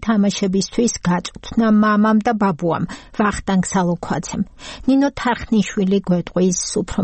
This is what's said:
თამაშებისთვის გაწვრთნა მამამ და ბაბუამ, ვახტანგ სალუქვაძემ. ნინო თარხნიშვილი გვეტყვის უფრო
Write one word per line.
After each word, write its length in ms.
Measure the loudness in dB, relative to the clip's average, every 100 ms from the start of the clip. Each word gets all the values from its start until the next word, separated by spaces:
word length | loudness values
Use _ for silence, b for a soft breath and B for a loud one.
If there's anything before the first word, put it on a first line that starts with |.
| 0
თამაშებისთვის 840 | 2 2 0 0 0 -2 0 -2 0
გაწვრთნა 680 | 0 -2 -2 -14 -6 0 4 4
მამამ 360 | 4 4 4 4
და 100 | 2 0
ბაბუამ, 480 | 0 0 -2 -2 -4 B B -2
ვახტანგ 460 | -2 0 0 0 2
სალუქვაძემ. 680 | 0 0 -2 -4 -6 -4 -6 -6 -8 B B 0
ნინო 220 | 2 2 0
თარხნიშვილი 800 | -2 -4 0 0 0 -2 0 0 2
გვეტყვის 540 | -2 0 0 0 0 -2 -4
უფრო 240 | -4 0